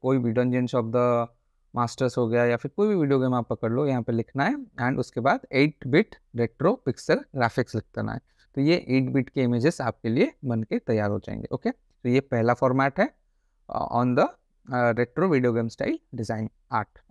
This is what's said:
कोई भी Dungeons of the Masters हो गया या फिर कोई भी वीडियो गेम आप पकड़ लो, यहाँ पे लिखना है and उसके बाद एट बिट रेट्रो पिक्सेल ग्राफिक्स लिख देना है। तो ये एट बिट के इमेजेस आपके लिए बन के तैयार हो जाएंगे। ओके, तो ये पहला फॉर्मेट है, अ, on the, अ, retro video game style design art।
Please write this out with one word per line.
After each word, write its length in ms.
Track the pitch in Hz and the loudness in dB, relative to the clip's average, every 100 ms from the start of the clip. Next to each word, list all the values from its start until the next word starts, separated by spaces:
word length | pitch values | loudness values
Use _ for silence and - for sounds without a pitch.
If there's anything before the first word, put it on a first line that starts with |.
कोई 160 | 127 135 | 0 0
भी 140 | 120 | 2
Dungeons 420 | 117 123 123 123 | 2 2 0 0
of 160 | 127 113 | -2 0
the 360 | 123 123 120 117 _ _ _ _ - | 2 2 2 -2 _ _ _ _ -4
Masters 400 | 120 - 127 123 | -4 -2 -2 0
हो 120 | 117 | 0
गया 160 | 120 | 2
या 120 | 120 120 | 2 0
फिर 140 | 147 - | -4 -2
कोई 120 | 214 | 0
भी 60 | |
वीडियो 260 | 196 143 135 | 2 2 2
गेम 140 | 127 | 2
आप 140 | 123 117 | 0 -2
पकड़ 220 | 113 113 | -4 -2
लो, 160 | 123 147 | 0 0
यहाँ 160 | 127 | -2
पे 100 | 117 | -2
लिखना 320 | 117 - 135 | -2 -2 -2
है 100 | 170 285 | -2 -2
and 420 | 240 - 120 135 | -8 -4 -2 -2
उसके 220 | 123 120 | -4 -2
बाद 200 | 127 214 - | 0 0 0
एट 340 | 135 147 - 131 | 2 2 0 0
बिट 300 | 151 226 - _ 117 | 2 2 -6 _ -4
रेट्रो 380 | 117 - 160 | -4 0 0
पिक्सेल 420 | 247 - - - 208 | 0 -4 -4 -2 -2
ग्राफिक्स 580 | - 135 117 - 120 | -2 -2 0 0 -2
लिख 100 | 110 | -4
देना 280 | - 113 107 | -6 -6 -6
है। 80 | 117 - _ _ | -8 -12 _ _
तो 60 | 135 | -2
ये 240 | 143 175 - | 2 0 2
एट 220 | 131 127 | 0 2
बिट 160 | 131 127 | 0 -2
के 140 | 143 | 0
इमेजेस 380 | 123 120 143 - | 0 2 2 0
आपके 280 | 123 - 117 | -4 -4 -2
लिए 240 | 120 277 - | 0 0 -2
बन 180 | 131 113 | -4 -4
के 160 | 110 233 | -2 -4
तैयार 320 | - 110 104 | -2 0 0
हो 80 | 101 | -4
जाएंगे। 300 | - 107 - | -6 -10 -8
ओके, 180 | - 233 | -6 -6
तो 380 | - _ _ 123 | -8 _ _ 0
ये 120 | 127 | 0
पहला 340 | 131 120 113 | 0 0 0
फॉर्मेट 460 | 120 131 131 139 - | 2 0 0 0 0
है, 140 | 254 - _ _ _ _ - | -2 -4 _ _ _ _ -10
अ, 180 | - - 120 | -8 -4 0
on 180 | 123 | 0
the, 140 | 123 269 - _ _ - | 2 0 -2 _ _ -6
अ, 200 | 127 120 | 0 2
retro 380 | 113 120 - 185 | 0 -2 -2 0
video 200 | 139 123 | 2 2
game 200 | 117 113 - | 0 -2 -4
style 220 | - 320 _ 120 | -4 -4 _ -8
design 280 | 110 110 110 - _ | -6 -6 -8 -10 _
art। 260 | 113 104 - _ | -4 -4 -10 _